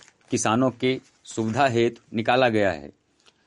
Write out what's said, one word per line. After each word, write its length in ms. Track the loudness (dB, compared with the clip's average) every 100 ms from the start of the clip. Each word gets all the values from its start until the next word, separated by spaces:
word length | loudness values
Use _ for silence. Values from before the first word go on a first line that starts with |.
| -20 _ _
किसानों 400 | -2 0 2 0
के 280 | 0 -2 -4 -8 _
सुविधा 420 | -12 -6 -4 0 2
हेतु 500 | 2 0 -2 _ -6
निकाला 320 | 0 2 2
गया 220 | 2 0
है, 200 | -2 -10 -20 _ _ _ _